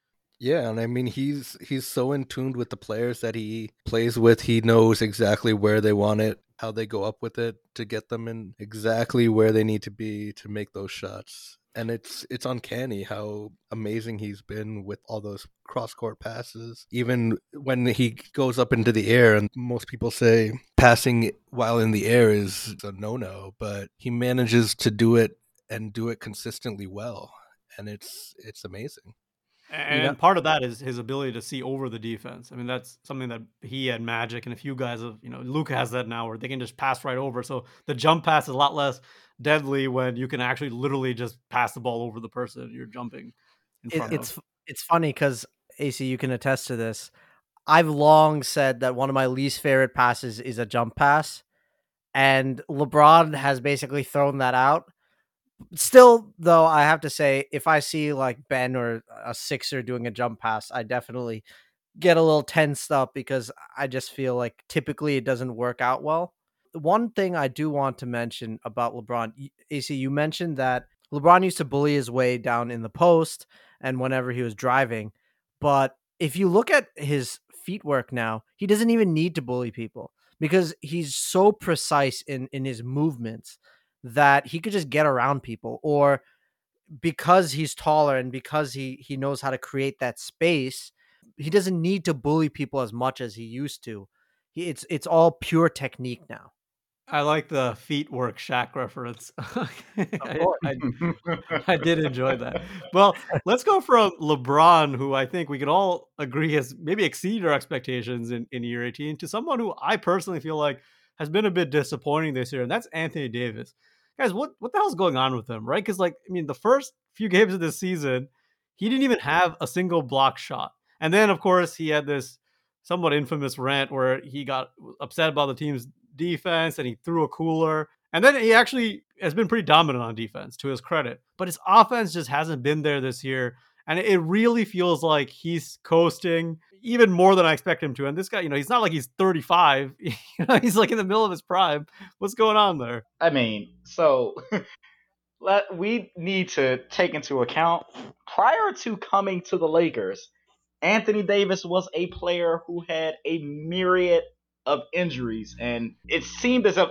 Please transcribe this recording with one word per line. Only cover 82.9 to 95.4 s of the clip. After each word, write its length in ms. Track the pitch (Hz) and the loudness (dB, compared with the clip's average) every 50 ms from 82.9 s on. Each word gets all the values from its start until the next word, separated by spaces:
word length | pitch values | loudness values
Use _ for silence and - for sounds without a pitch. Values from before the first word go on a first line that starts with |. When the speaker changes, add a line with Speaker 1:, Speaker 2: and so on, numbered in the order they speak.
| 131 143 151 160 139 120 117 113 113 113 - - - _ _ _ _ _ _ _ _ _ - | -2 0 0 0 -2 -4 -8 -10 -10 -12 -16 -20 -20 _ _ _ _ _ _ _ _ _ -16
Speaker 3:
that 420 | 123 113 147 143 139 139 143 - | -4 0 4 6 6 6 4 2
he 140 | 123 - 165 | -2 -6 -8
could 140 | 160 220 202 | -4 -4 -4
just 160 | 196 156 131 | -4 -2 -2
get 160 | 131 147 156 | 0 2 2
around 340 | 147 131 123 120 135 143 131 | 2 2 2 0 0 0 -2
people. 380 | - 123 113 - - 113 120 - | -6 -10 -12 -10 -10 -10 -10 -6
Or 400 | - 156 147 143 143 143 139 - _ _ _ _ _ _ _ _ _ _ _ _ _ - 160 120 | -2 0 2 4 4 4 4 2 _ _ _ _ _ _ _ _ _ _ _ _ _ -20 -12 -6
because 540 | - 165 - - - 165 180 190 180 151 127 | -6 -6 -4 0 4 6 6 6 6 2 -2
he's 200 | 151 160 143 - | -4 -4 -6 -6
taller 440 | - - 160 151 151 151 143 135 | -4 0 2 2 4 4 2 0
and 140 | 127 127 127 | 0 -2 -6
because 420 | 123 131 - - 147 151 151 131 120 | -8 -10 -8 -4 -4 -4 -4 -4 -6
he, 260 | 135 135 131 131 - | -10 -10 -10 -12 -12
he 160 | 139 - 143 | -12 -10 -8
knows 240 | 135 135 139 139 127 | -4 -4 -4 -4 -4
how 80 | - 139 | -4 -6
to 80 | 131 | -6
create 420 | 127 - - - 135 135 139 - - | -6 -8 -8 -6 -4 -4 -4 -4 -4
that 200 | 135 123 - - | -6 -6 -6 -8
space, 720 | - - - - 165 175 170 147 127 131 - - - - _ _ _ _ _ _ _ _ _ | -14 -16 -4 -2 0 2 2 0 -2 -4 -8 -12 -14 -18 _ _ _ _ _ _ _ _ _
he 120 | - 139 160 | -10 -4 0
doesn't 320 | 170 208 180 190 185 170 | 0 2 2 0 -2 0
need 240 | 160 180 196 190 - | 0 0 -2 0 -2
to 80 | 170 156 | -2 -4
bully 360 | 127 110 143 156 160 160 147 | -2 0 0 2 2 0 0
people 320 | - - 143 113 - 135 | -2 -6 -8 -6 -4 -4
as 120 | 123 107 110 | -4 -4 -4
much 280 | 120 127 131 - - | -4 -4 -4 -4 -6
as 120 | 127 113 98 | -10 -12 -12
he 100 | 113 113 | -14 -14
used 380 | 113 117 127 147 143 - - - | -12 -10 -10 -10 -10 -10 -14 -14
to. 220 | - 107 101 95 - _ _ _ _ _ _ _ _ | -14 -14 -14 -14 -18 _ _ _ _ _ _ _ _
He, 180 | - 156 175 175 | -12 -10 -8 -8
it's, 160 | 139 - - - | -8 -10 -8 -8
it's 180 | 170 135 - | -8 -6 -2
all 240 | - 170 165 165 165 | 2 6 6 6 6
pure 380 | 160 - | 4 0